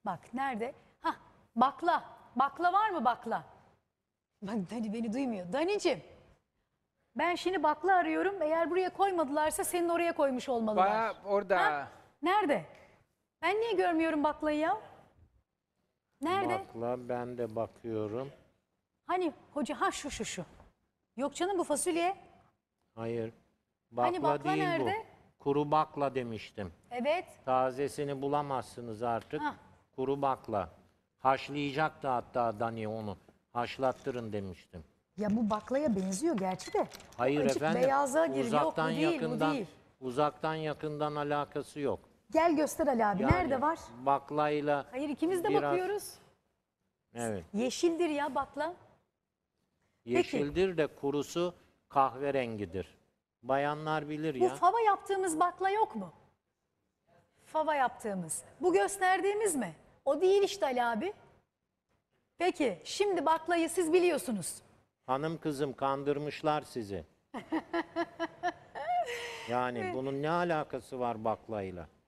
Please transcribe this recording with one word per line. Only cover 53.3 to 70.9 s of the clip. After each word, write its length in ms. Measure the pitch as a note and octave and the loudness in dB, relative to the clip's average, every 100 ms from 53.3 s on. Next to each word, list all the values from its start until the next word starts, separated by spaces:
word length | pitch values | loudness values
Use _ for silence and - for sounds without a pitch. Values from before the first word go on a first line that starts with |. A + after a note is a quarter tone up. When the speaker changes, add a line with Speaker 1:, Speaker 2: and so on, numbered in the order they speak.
| _ | _
Speaker 3:
Bayanlar 680 | A#2+ C#3 C#3+ D3+ D#3 D#3 D3 | -2 0 0 -2 -2 -2 -2
bilir 320 | D3+ D#3+ C#3 | -4 -4 2
Speaker 1:
Bu 40 | |
Speaker 3:
ya. 100 | F4+ | 0
Speaker 1:
fava 260 | C#4 F4 A#4 | 4 4 4
yaptığımız 600 | A4 G4 - G4 F#4 D#4 | 2 2 0 -2 0 2
bakla 300 | F4 F4 F#4+ | 0 2 0
yok 260 | G#4 G#4+ A3 | 2 0 -2
mu? 160 | F3+ - _ _ _ _ _ _ _ _ _ _ _ _ - | -10 -14 _ _ _ _ _ _ _ _ _ _ _ _ -4
Fava 280 | D#4+ D#4 | -2 0
yaptığımız. 720 | D4 B3 B3 A3 F#3+ E3 - - - | 2 0 0 -6 -6 -6 -8 -10 -2
Bu 120 | F4 | 2
gösterdiğimiz 840 | F#4 G4 - F#4 F#4+ G4 G#4 G#4+ D4+ | 4 2 2 2 4 2 0 0 0
mi? 180 | F#3+ D#3 - _ | -4 -8 -20 _
O 160 | - D4 | -2 2
değil 220 | F#4 G4+ | 6 6
işte 240 | G4 - C#4+ | 4 0 0
Ali 180 | B3 | 2
abi. 280 | A#3+ A3 E4+ - - _ _ _ _ _ _ _ _ _ _ _ | 0 0 -4 -8 -20 _ _ _ _ _ _ _ _ _ _ _
Peki, 400 | F4+ - C4+ F3 | -2 2 -2 -2
şimdi 420 | - - G4+ F4 D4+ | -10 -2 0 2 2
baklayı 420 | D#4+ E4 F4 E4 | 2 2 0 2
siz 240 | F#4 E4 | 0 4
biliyorsunuz. 680 | F4 F4 C#4+ - G#3 - - _ _ _ _ - | 4 4 2 -2 -4 -6 -10 _ _ _ _ -2
Speaker 3:
Hanım 320 | C3 D#3 D#3+ | -2 -2 -4
kızım, 340 | D#3 C#3 C#3+ | -4 -2 -4
kandırmışlar 880 | A#2 C3+ C#3 C#3+ C#3+ D3+ - D#3 D3+ | -2 -2 0 -2 -2 -4 -2 0 0
sizi. 420 | - B2+ G2+ F#2+ D#2+ _ _ | -4 -10 -6 -8 -10 _ _
Speaker 1:
<laughs> 100 | B3 - D#4 - E4+ - E4+ E4 - E4 - F4 - - - D5+ F5+ C5+ A#4+ A#4+ A#4 - | -14 -4 -6 -2 -6 -4 -6 -6 -6 -8 -4 -6 -6 -16 -8 -2 -2 -2 -6 -8 -10 -4
Speaker 3:
Yani 280 | A#2+ B2+ B2 | -2 0 -2
Speaker 1:
Evet. 160 | - | -4
Speaker 3:
bunun 280 | C3 C3+ C#3 | -4 -4 -2
ne 80 | D3+ | 0
alakası 720 | F3 F3 D#3 D3 C3 - | 0 0 0 -2 -8 -10